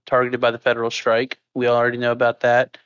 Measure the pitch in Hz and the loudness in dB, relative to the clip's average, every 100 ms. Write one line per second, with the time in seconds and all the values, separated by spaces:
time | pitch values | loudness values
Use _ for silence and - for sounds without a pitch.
0 | - 127 123 123 123 117 - 117 117 - | -2 0 0 0 -2 0 -2 -2 -2 -4
1 | - 113 131 - _ - 120 120 120 120 | 0 0 0 -8 _ -4 0 2 0 -2
2 | 120 120 123 117 123 120 127 - | -2 0 0 0 2 2 0 -6